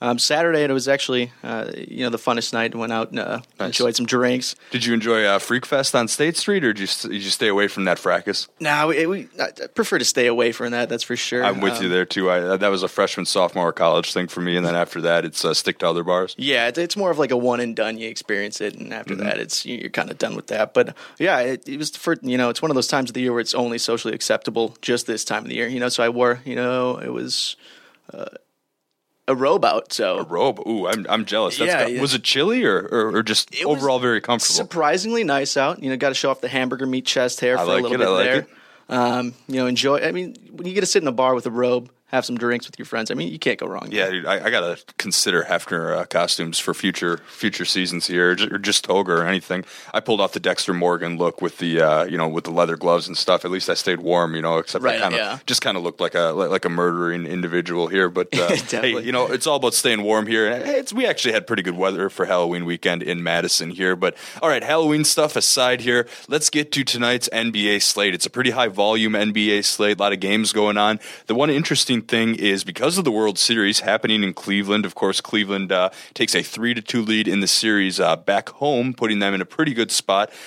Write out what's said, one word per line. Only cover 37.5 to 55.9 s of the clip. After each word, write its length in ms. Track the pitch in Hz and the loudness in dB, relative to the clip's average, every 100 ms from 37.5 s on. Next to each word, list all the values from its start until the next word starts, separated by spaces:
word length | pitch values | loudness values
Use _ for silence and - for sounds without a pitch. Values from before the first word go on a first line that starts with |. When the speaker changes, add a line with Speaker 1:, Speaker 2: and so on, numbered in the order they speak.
| 127 | 2
Speaker 2:
I 40 | |
Speaker 1:
for 60 | 87 | 2
Speaker 2:
like 180 | 92 | 2
Speaker 1:
a 40 | 117 | 2
little 60 | |
Speaker 2:
it, 40 | 123 | 2
Speaker 1:
bit 100 | 95 | 4
Speaker 2:
I 20 | |
like 140 | 95 | 4
Speaker 1:
there. 140 | 127 131 | 4 2
Speaker 2:
it. 100 | - - - - - | -2 -12 -20 -20 -4
Speaker 1:
Um, 460 | 127 123 127 123 - - | 0 2 0 -4 -8 -6
you 100 | 131 | -2
know, 100 | 127 | 0
enjoy, 340 | 123 139 143 | 2 2 2
I 100 | 160 | 0
mean, 240 | 180 180 - - | -2 -6 -12 -18
when 160 | - 180 | -10 -4
you 80 | |
get 60 | 196 | -2
to 60 | 185 | 0
sit 160 | 202 | 2
in 60 | 147 | 0
a 40 | |
bar 240 | 120 127 123 | 2 2 2
with 100 | 123 | 0
a 60 | |
robe, 360 | 117 123 123 123 _ _ | 0 2 0 -2 _ _
have 180 | 127 123 | -2 -2
some 100 | 117 | -2
drinks 300 | 120 120 - | 0 -2 -4
with 120 | - | -14
your 60 | |
friends, 260 | - 113 110 | -8 -6 -4
I 40 | |
mean, 180 | 156 170 | -4 -6
you 60 | 160 | -4
can't 200 | 135 - | -2 -2
go 60 | |
wrong 240 | 92 95 - | -4 -8 -4
Speaker 2:
Yeah, 140 | 104 | -2
Speaker 1:
there. 80 | 95 | 0
Speaker 2:
dude, 140 | 92 76 | 0 -2
I, 180 | 98 | 0
I 60 | 107 | 0
gotta 280 | 113 87 85 - - | 0 0 -4 -8 -8
consider 460 | 107 - 104 87 | -2 0 2 2
Hefner, 520 | 82 85 - 85 80 82 | 2 -2 -2 -4 -2 -2
uh, 80 | |
costumes 540 | 87 85 87 - 85 - | 0 0 0 0 -4 -4
for 160 | - | -4
future, 420 | - 95 - 87 82 - | -2 -2 -2 -2 -4 -8
future 380 | - 107 - | -6 -4 -2
seasons 420 | 87 95 90 87 87 | -2 -2 -2 -4 -2
here, 260 | 87 90 | 2 2
or 20 | |
ju-, 160 | 90 110 | 2 -2
or 60 | 101 | -2
just 260 | 101 98 | 0 0
toga 280 | - 95 90 | 2 2 2
or 120 | 85 | 2
anything. 400 | 85 95 - 92 - - - | 2 -2 -2 -6 -8 -16 -8
I 60 | 110 | -4
pulled 200 | - 104 | 0 0
off 140 | 95 | 0
the 40 | 95 | 0
Dexter 360 | 90 - - | -2 0 -2
Morgan 420 | 87 87 85 85 85 | 2 2 2 -2 0
look 240 | 87 - | -2 0
with 160 | 87 - | -6 -4
the, 240 | 85 80 | 0 4
uh, 240 | 78 78 | 4 4
you 140 | 87 85 | 2 0
know, 100 | 80 | -2
with 160 | 80 | -2
the 60 | 85 | -2
leather 260 | 82 85 80 | 0 2 2
gloves 320 | 87 85 85 | 2 2 0
and 80 | 82 | -2
stuff. 300 | - 87 90 | 2 0 0
At 40 | |
least 200 | 92 - | -4 -2
I 20 | |
stayed 280 | 90 98 87 | -2 -2 -2
warm, 340 | 85 87 85 | 2 2 2
you 80 | 80 | 0
know, 160 | 82 82 | 0 0
except 260 | - - | -2 -2
I 40 | 123 | -2
Speaker 1:
Right, 120 | 113 | 0
Speaker 2:
kinda, 160 | 98 117 | 0 -2
Speaker 1:
yeah. 220 | 104 131 - | -4 -6 -4
Speaker 2:
just 160 | 120 | -2
kinda 180 | 127 92 | -2 -2
looked 220 | 87 | -4